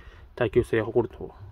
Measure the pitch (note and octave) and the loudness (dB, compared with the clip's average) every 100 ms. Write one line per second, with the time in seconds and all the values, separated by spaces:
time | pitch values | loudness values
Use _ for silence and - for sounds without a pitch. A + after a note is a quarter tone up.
0 | - - - - A#2+ - - A2+ A2 A#2+ | -20 -20 -14 -4 2 2 2 0 2 2
1 | A2 - - - - | 0 -4 -14 -14 -18